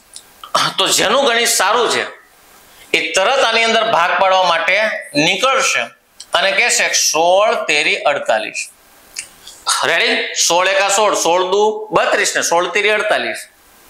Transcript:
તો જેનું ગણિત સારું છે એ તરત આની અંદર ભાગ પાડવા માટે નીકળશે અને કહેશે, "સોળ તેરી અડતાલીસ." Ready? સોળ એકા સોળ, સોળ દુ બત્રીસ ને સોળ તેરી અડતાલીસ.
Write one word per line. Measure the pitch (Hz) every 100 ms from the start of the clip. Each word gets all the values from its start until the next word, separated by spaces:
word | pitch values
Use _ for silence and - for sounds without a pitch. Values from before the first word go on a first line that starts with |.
| _ - - - - - 147 -
તો | 180
જેનું | - 175 254
ગણિત | 277 233 226
સારું | - 190 233 190
છે | 127 104 - - _ - - - - -
એ | 165 160
તરત | 190 202 277
આની | 247 226
અંદર | 226 220 220
ભાગ | 160 170 -
પાડવા | 190 190
માટે | 180 165 165 196 220 202 -
નીકળશે | 143 160 190 262 254 135 131 120 - _ - -
અને | 165 190
કહેશે, | 190 233 220 170
"સોળ | - - 156 170 190 220
તેરી | 233 - 147 156 196
અડતાલીસ." | 147 139 117 110 107 - - - - - - - - - - - - -
Ready? | 131 170 233 - -
સોળ | - - 170 185
એકા | 196 196
સોળ, | 196 208
સોળ | 147 165 180
દુ | 180 202 214 214 -
બત્રીસ | 170 247 220 185 147
ને |
સોળ | 123 170 180
તેરી | 208 202
અડતાલીસ. | 214 196 143 117 110 - _ _ -